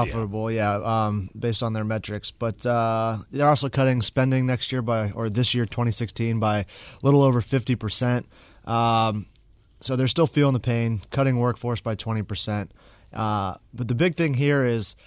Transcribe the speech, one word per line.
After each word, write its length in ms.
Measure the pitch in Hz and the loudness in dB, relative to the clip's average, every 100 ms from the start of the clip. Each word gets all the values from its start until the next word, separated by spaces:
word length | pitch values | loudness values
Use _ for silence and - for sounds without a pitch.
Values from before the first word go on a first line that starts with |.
profitable, 460 | 117 113 104 107 110 | 2 -2 -4 -4 -2
yeah, 240 | 113 104 104 | 0 0 0
um, 520 | 113 113 107 104 95 107 | 0 0 0 -2 -6 -6
based 260 | 117 107 | -4 -2
on 80 | 117 | -4
their 100 | 110 | -4
metrics. 460 | 107 110 - 104 - | -4 -4 -6 -10 -10
But, 340 | - 117 - | -6 -6 -4
uh, 540 | 123 117 113 113 113 107 - | -2 0 0 0 -2 -4 -8
they're 160 | 139 147 | 2 4
also 200 | 147 143 | 4 2
cutting 320 | - 131 127 | 2 2 2
spending 460 | - 135 131 131 127 | 0 0 2 2 0
next 240 | 123 - | -2 -2
year 100 | 127 | -4
by, 300 | 117 113 104 | 0 0 -2
or 180 | 107 113 | -4 -2
this 240 | 107 120 | 0 0
year, 140 | 123 113 | 0 -2
twenty 240 | - 117 | 0 0
sixteen, 480 | - 113 - 117 113 | 0 -4 -2 -2 0
by 200 | 107 104 | 2 0
a 60 | 92 - - - | -4 -10 -20 -2
little 200 | 135 143 | 4 6
over 180 | 135 120 | 6 4
fifty 340 | - 135 120 | 0 -2 0
percent. 520 | 120 107 - 123 123 - - - - | -2 -2 -2 0 0 -4 -20 -20 -18
Um, 640 | - 117 117 113 113 107 - _ _ _ _ _ | -4 0 2 2 2 -2 -8 _ _ _ _ _
so 160 | - 127 | -4 0
they're 100 | 127 | 2
still 200 | 170 160 | 2 2
feeling 240 | 151 143 | 4 2
the 80 | 123 | 2
pain, 420 | 123 117 117 104 - | 0 0 0 -2 -4
cutting 280 | - 135 123 | 0 2 2
workforce 400 | 123 - 120 113 | 0 -2 -4 -4
by 160 | 117 107 | -4 -6
twenty 260 | 113 110 | -4 -4
percent. 480 | 101 101 - 104 95 - - - - | -4 -6 -4 -4 -6 -14 -20 -20 -16
Uh, 440 | - 107 104 95 - _ | -6 -2 -2 -4 -6 _
but 140 | 120 117 | -8 -4
the 60 | 120 | 2
big 180 | 180 | 2
thing 200 | 165 160 | 2 0
here 300 | 127 143 143 | 2 2 2
is 300 | 123 117 98 - | 2 0 -4 -10